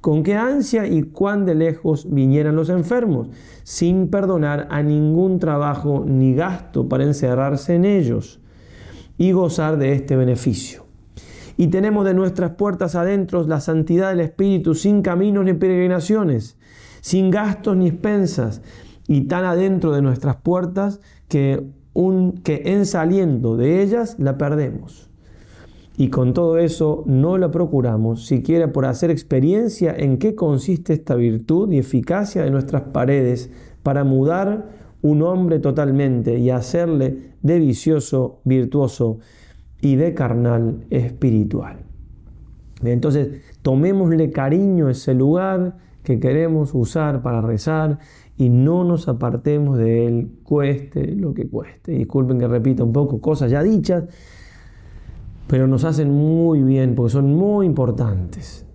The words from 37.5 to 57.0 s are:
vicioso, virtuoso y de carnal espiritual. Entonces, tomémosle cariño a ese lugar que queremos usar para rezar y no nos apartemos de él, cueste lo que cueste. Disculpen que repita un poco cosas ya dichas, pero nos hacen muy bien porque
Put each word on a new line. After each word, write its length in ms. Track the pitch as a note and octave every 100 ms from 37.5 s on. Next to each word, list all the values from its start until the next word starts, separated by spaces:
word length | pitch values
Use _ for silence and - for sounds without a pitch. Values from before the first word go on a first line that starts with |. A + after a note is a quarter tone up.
| E3+
vicioso, 800 | D3+ A#2 - D#3 - C3+ B2+ -
virtuoso 760 | C3 C3 B2+ C#3+ C3+ - A#2+ A2+ - - - - - -
y 140 | C#3+ C3+
de 180 | E3+
carnal 720 | - B2 A#2 A#2+ A#2 A2+ - -
espiritual. 920 | C3 A#2+ - C#3 A2 G#2 D#2 - - - - - - - - - - - -
Entonces, 600 | A#2 A#2+ D3+ C#3+ C#3 C#3+ - -
tomémosle 720 | - C3 E3+ G3 F3 E3 D#3+
cariño 560 | - C3+ E3 G3 F#3 C#3+
a 60 |
ese 200 | B2+ -
lugar 640 | B2+ C3+ E3+ F#3+ F#3+ F3+ - - -
que 160 | - A#2+
queremos 520 | C3 C#3+ E3 D#3+ C#3
usar 480 | C#3+ A2+ E3 D3+ C#3
para 200 | B2 A#2
rezar 560 | A2+ A2 D#3 D#3 D#3 D3 - - - -
y 120 | B2+
no 340 | B2 C#3 F3
nos 260 | F3+ E3 E3+
apartemos 680 | A#2+ B2 A#2+ D3 D3 D3 C3
de 300 | A2+ A#2 A#2+
él, 240 | A#2 A2+ -
cueste 640 | - D3 C#3 C3+ C#3 C#3+ C#3+
lo 200 | G3 E3+
que 140 | - B2
cueste. 440 | A2 - - -
Disculpen 460 | C3 A#2+ C#3 B2+ B2+
que 100 | A#2+
repita 340 | A#2+ A#2+ C3
un 100 | A#2+
poco 280 | B2 C#3+ A#2
cosas 300 | - D3 B2+
ya 120 | C#3
dichas, 420 | F3 A3 D#3 F3 E3 - - - - - - - - - - - - - -
pero 180 | C3 C3
nos 180 | C3+
hacen 260 | D#3+ D#3 C#3+
muy 520 | C#3+ D#3 E3 E3+ D#3
bien 320 | C3 C3+ C3
porque 180 | A#2+